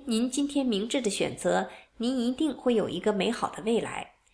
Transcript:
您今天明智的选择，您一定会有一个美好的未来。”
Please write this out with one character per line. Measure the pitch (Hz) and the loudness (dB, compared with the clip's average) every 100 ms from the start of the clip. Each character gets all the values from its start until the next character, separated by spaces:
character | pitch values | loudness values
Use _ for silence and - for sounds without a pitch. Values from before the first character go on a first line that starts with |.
您 | 277 220 254 | -2 0 2
今 | 277 285 | 0 0
天 | 285 | 0
明 | 254 202 226 | 0 0 0
智 | 285 | 0
的 | 233 | 0
选 | 196 147 | 0 -2
择， | 120 180 180 190 - - - | -2 0 2 0 -8 -16 -4
您 | 233 262 | -2 0
一 | 233 | 0
定 | 254 320 | 0 0
会 | - 254 | 0 2
有 | 233 - | 2 2
一 | 170 | 0
个 | 214 | 0
美 | 202 190 | 2 0
好 | 240 - | 0 -4
的 | - | -4
未 | 196 233 | 0 0
来。” | 151 - - _ _ | 0 -6 -10 _ _